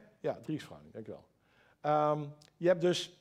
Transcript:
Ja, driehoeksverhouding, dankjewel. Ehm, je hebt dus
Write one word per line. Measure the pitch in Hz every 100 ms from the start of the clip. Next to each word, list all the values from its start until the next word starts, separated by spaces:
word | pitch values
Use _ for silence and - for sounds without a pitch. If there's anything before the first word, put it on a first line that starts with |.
| - _
Ja, | 151
driehoeksverhouding, | 123 - 156 - - 76
dankjewel. | 113 107 78 - _ _ _ _ _
Ehm, | 147 151 151 151 147 143 - -
je | 170
hebt | 180
dus | 175 170 - -